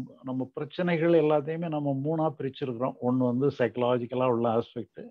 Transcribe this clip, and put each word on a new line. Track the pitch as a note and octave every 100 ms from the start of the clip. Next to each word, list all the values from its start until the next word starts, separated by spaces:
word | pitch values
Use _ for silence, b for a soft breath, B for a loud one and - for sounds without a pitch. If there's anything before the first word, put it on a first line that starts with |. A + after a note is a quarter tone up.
| C3 -
நம்ம | C3 B2+ B2+
பிரச்சனைகள் | D3+ C#3+ - F3+ E3 E3+
எல்லாத்தையுமே | E3 D3+ D3+ D3 E3 E3+
நம்ம | D3+ C#3+ C3+
மூணா | D3 D#3+ D#3
பிரிச்சிருக்கிறோம். | C#3 C3+ - C3+ A#2 C3 -
ஒண்ணு | B2 B2+
வந்து | B2 B2 C#3+
சைக்கலாஜிக்கலா | C3+ A#2 B2 A#2+ B2+ A#2 B2 B2+
உள்ள | A#2 A#2
aspect, | A2+ - A#2+ G#2 - -